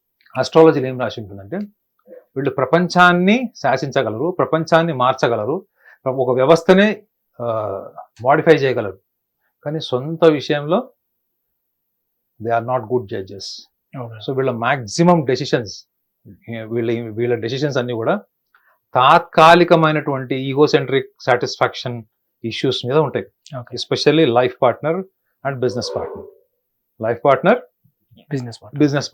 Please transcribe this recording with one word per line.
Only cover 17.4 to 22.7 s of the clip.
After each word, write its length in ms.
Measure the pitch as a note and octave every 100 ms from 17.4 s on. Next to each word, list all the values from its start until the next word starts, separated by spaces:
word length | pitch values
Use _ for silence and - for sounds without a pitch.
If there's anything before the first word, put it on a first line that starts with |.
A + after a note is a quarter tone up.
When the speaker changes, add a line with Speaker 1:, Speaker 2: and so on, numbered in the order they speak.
| A2
Speaker 1:
డెసిషన్స్ 320 | C3+ D3 C3
అన్ని 140 | B2 A2+
కూడా 120 | A#2+ G#3 - _ _ _ _ _ _ B2+
తాత్కాలికమైనటువంటి 1400 | C3+ E3+ - - D#3+ F3 E3+ E3 D#3 D3+ C#3+ C3+ B2+ C3+ C3+
ఈగోసెంట్రిక్ 600 | C3+ D3 C#3+ C3 C3+ - _ -
సాటిస్ఫాక్షన్ 680 | B2+ B2+ - B2 - B2 A#2+ A2+ _ _ _ A#2
ఇష్యూస్ 280 | - C3+